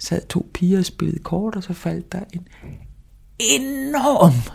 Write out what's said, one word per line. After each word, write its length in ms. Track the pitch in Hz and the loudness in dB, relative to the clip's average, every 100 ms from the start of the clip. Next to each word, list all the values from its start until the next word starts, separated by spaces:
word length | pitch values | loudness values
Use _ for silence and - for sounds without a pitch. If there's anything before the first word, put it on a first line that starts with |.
Sad 180 | - 170 - | -4 -4 -2
to 220 | 180 - | -4 -6
piger 240 | - 180 190 | -2 2 2
og 60 | |
spillede 340 | 180 - 160 160 | 0 -2 -4 -4
kort, 380 | - 175 220 214 | -4 -4 -4 -6
og 60 | |
så 100 | 180 | -8
faldt 400 | 175 170 165 - | -6 -6 -6 -8
der 80 | 185 - | -10 -10
en 160 | 175 180 - - 143 - - - - - - | -12 -14 -18 -18 -16 -18 -20 -20 -20 -16 -2
enorm, 920 | - 269 269 277 269 294 277 262 170 123 113 | 2 2 0 -4 -2 0 2 6 8 6 0